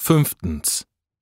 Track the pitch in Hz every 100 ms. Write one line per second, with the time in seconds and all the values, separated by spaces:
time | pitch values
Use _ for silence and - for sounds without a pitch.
0 | - 156 147 - 85 76 - - - _
1 | _ _